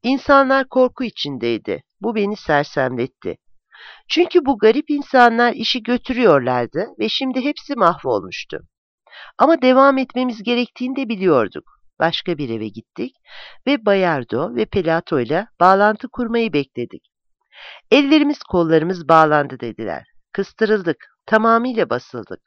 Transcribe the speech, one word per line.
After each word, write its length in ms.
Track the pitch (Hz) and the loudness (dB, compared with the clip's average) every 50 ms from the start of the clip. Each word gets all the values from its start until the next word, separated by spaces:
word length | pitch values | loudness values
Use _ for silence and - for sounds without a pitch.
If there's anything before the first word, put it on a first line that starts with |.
İnsanlar 640 | - 240 269 262 - - 285 277 277 254 262 269 262 - | 0 -2 -2 -2 2 4 4 4 4 4 2 0 0 -2
korku 360 | - 262 254 247 - - 262 | 0 0 0 0 0 -6 -8
içindeydi. 800 | 220 - - - 143 139 123 110 117 117 104 _ - 98 - _ _ _ _ | -8 -8 -8 -8 -8 -8 -4 -2 -2 -2 -4 _ -6 -8 -8 _ _ _ _
Bu 140 | 190 220 226 | -8 -6 -2
beni 220 | 220 202 196 214 | -2 -2 -2 -4
sersemletti. 1000 | - - - 156 143 147 - - 147 135 127 127 120 120 135 _ _ - 92 - _ _ _ _ _ _ _ _ - - - - - _ _ | -8 -4 0 0 0 0 -2 -4 -4 -4 -2 -2 -4 -6 -8 _ _ -12 -12 -12 _ _ _ _ _ _ _ _ -20 -20 -20 -20 -20 _ _
Çünkü 360 | - 311 349 - - 349 294 | -2 0 0 2 0 0 0
bu 140 | 254 269 208 | 0 -2 2
garip 320 | 214 220 220 277 - - | 2 2 2 2 -2 -4
insanlar 640 | 294 285 285 - - 262 240 240 226 226 240 240 | -6 -6 -6 -2 2 4 4 4 4 2 0 0
işi 300 | - 254 226 - - 240 | 0 -2 -6 -6 -6 -6
götürüyorlardı 1040 | 214 233 240 240 - - 254 233 254 202 156 139 123 123 127 123 120 107 - 147 202 - - - | -2 -2 -4 -4 -2 -6 -4 2 4 4 4 4 2 0 -2 -2 -2 -4 -4 -8 -8 -8 -6 -6
ve 100 | 214 220 | -6 -4
şimdi 360 | - - 269 262 254 262 240 | -4 -4 -6 -4 -4 -4 -4
hepsi 300 | 285 294 - - - 285 | -4 -6 -8 -10 -10 -4
mahvolmuştu. 840 | 247 202 170 175 - - 131 117 101 92 92 82 - - _ - - - _ _ _ _ _ _ _ _ _ - - - - _ - | 0 2 0 0 0 -4 -4 -4 -4 -4 -8 -14 -16 -14 _ -14 -14 -14 _ _ _ _ _ _ _ _ _ -20 -20 -20 -20 _ 0
Ama 240 | 226 294 330 320 | 2 2 4 4
devam 360 | 254 254 254 262 269 277 269 262 | 4 4 4 6 6 4 4 2
etmemiz 440 | 262 262 - 247 254 254 226 226 | -4 -4 -4 -4 -4 -4 -6 -6
gerektiğini 540 | 196 226 240 240 247 - _ - 247 254 269 | -4 -4 -2 -2 -2 -4 _ -10 -8 -6 -6
de 120 | 277 269 214 | -6 -6 -6
biliyorduk. 560 | 233 185 190 180 156 127 110 90 - - - _ _ _ _ _ _ _ | -4 -2 2 2 4 4 2 0 -4 -12 -16 _ _ _ _ _ _ _
Başka 400 | - 165 156 - - - 175 147 | -2 -2 -2 -4 -6 -6 -6 -6
bir 120 | 147 120 | -6 -6
eve 180 | 113 113 107 110 | -6 -6 -8 -10
gittik 480 | 101 113 - _ _ - - 262 _ _ _ _ - - - - - - _ | -10 -14 -20 _ _ -10 -10 -10 _ _ _ _ -20 -20 -20 -20 -20 -8 _
ve 200 | 262 285 247 220 | -2 -2 0 2
Bayardo 680 | 208 202 196 185 175 160 139 120 _ 107 117 156 214 240 | 2 2 2 2 0 0 -2 -4 _ -4 -4 -4 -4 -4
ve 100 | 240 220 | -4 -4
Pelato 560 | - - 202 170 160 160 165 170 - 170 139 | -2 -2 -4 0 0 -2 -2 -2 -2 -2 -2
ile 260 | 120 110 147 175 214 _ _ _ | -2 0 -2 -4 -4 _ _ _
bağlantı 480 | 170 185 190 196 202 208 214 214 - 247 | 4 4 4 4 4 2 0 -2 -10 -14
kurmayı 440 | - - 247 226 233 233 233 220 | -8 -8 -6 -4 -2 -2 -2 0
bekledik. 500 | 151 147 139 _ _ - 120 - - - _ _ _ _ _ _ _ _ _ _ _ - - - - - _ _ | -2 -4 -4 _ _ -10 -10 -10 -10 -20 _ _ _ _ _ _ _ _ _ _ _ -20 -20 -20 -20 -20 _ _
"Ellerimiz 480 | 226 277 285 269 302 311 294 285 294 - | 4 4 4 4 4 4 4 2 -2 -4
kollarımız 680 | - - - 180 170 160 160 160 151 175 190 175 165 135 | -8 -2 0 0 2 4 2 2 2 0 -6 -6 0 4
bağlandı," 520 | 165 160 160 156 151 147 143 120 131 127 | 6 6 6 6 4 0 0 -2 -8 -10
dediler. 460 | - 117 104 - 113 98 80 67 - _ _ _ _ _ | -10 -12 -10 -8 -8 -8 -8 -10 -12 _ _ _ _ _
"Kıstırıldık, 640 | _ - 196 - _ _ 220 202 214 208 180 165 151 _ - _ _ _ _ | _ -8 -8 -8 _ _ -2 0 0 -2 -2 -4 -6 _ -10 _ _ _ _
tamamıyla 640 | - 220 220 220 226 226 233 233 254 247 220 180 - | 0 0 2 2 2 2 2 0 -2 -2 -2 -2 -2
basıldık. 500 | 123 123 - - - 123 101 _ 95 - _ | -2 -6 -6 -10 -14 -14 -12 _ -16 -18 _